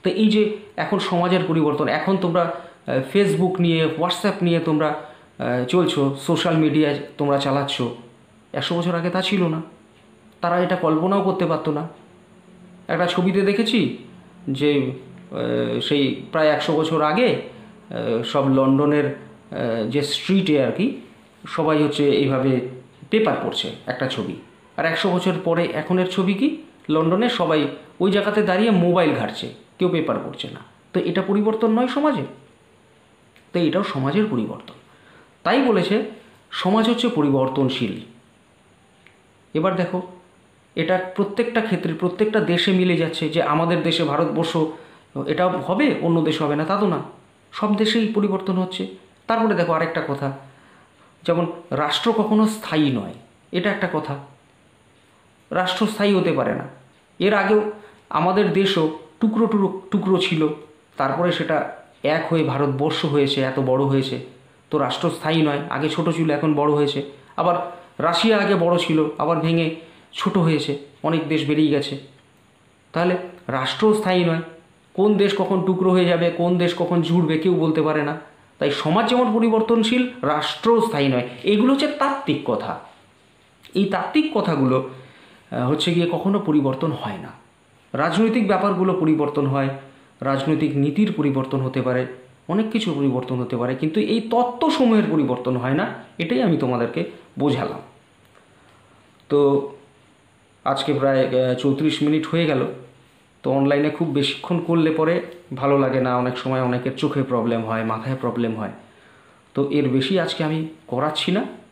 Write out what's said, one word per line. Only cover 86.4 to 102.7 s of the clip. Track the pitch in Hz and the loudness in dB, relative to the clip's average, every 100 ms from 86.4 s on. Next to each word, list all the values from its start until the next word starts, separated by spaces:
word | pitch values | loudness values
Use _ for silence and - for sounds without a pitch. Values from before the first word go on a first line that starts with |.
| - 151 139 131 165 | 2 2 2 0 -2
হয় | 135 117 95 | -4 -6 -10
না। | - - _ _ _ _ _ | -12 -18 _ _ _ _ _
রাজনৈতিক | 135 160 165 226 233 196 | -4 -2 2 2 2 2
ব্যাপারগুলো | 190 202 180 190 | 2 2 2 0
পরিবর্তন | 175 156 151 143 147 135 | 2 2 2 0 0 0
হয়, | 139 135 135 - - - _ | 0 -2 -4 -14 -20 -20 _
রাজনৈতিক | 131 139 147 156 151 139 | -2 -2 0 0 0 2
নীতির | 143 147 208 | 0 2 0
পরিবর্তন | 170 143 135 131 139 | 2 0 0 -2 -2
হতে | 131 131 | -2 -2
পারে, | 127 123 127 - - _ - | -2 -2 -4 -10 -20 _ -4
অনেক | 185 220 | -2 0
কিছু | 220 208 | -2 -2
পরিবর্তন | 143 139 127 127 127 | 0 0 0 -4 -4
হতে | 120 120 | -4 -2
পারে, | 123 | -2
কিন্তু | 131 156 185 | -2 -2 -2
এই | - 226 | 0 -2
তত্ত্বসমূহের | 220 233 247 - 311 - 247 220 214 | 0 0 0 0 0 4 4 4 2
পরিবর্তন | 156 127 123 - 127 | 0 0 0 -2 -2
হয় | 127 | 0
না, | 139 202 - - - | 0 -2 -8 -18 -8
এটাই | 165 247 | -2 0
আমি | 220 151 | 2 2
তোমাদেরকে | 131 120 117 165 180 - - - | 0 -2 -2 -4 -8 -10 -18 -2
বোঝালাম। | 135 123 - - - - _ _ _ _ _ _ _ _ _ _ _ _ _ | 0 0 -2 -8 -14 -20 _ _ _ _ _ _ _ _ _ _ _ _ _
তো | 143 143 139 139 - - _ _ _ _ _ _ _ | 4 4 2 -2 -14 -20 _ _ _ _ _ _ _
আজকে | 135 131 - | -4 -2 -2
প্রায়, | 131 139 135 127 | 0 2 2 2
আহ, | 127 127 | 0 0
চৌত্রিশ | 123 143 139 156 147 | 0 0 0 0 0
মিনিট | 147 156 151 | 0 0 0
হয়ে | 165 160 | 0 0
গেল। | 131 - | 0 -2